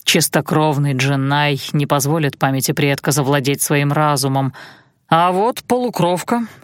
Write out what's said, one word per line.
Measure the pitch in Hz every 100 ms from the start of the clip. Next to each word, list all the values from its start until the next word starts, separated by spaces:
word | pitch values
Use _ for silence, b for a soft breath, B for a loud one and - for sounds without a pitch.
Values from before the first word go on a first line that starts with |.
Чистокровный | - 175 - 160 - 156 156 143 143
Джиннай | 135 139 139 135 147 147 135 -
не | 151 143
позволит | 143 139 165 143 -
памяти | 135 135 139
предка | 143 143 135 -
завладеть | 143 131 143 127 139
своим | - 147 143
разумом, | 147 151 143 139 135 135 B B B B B _
а | 165 180
вот | 185 226 -
полукровка — | - 247 247 - 170 180 - 240 226 -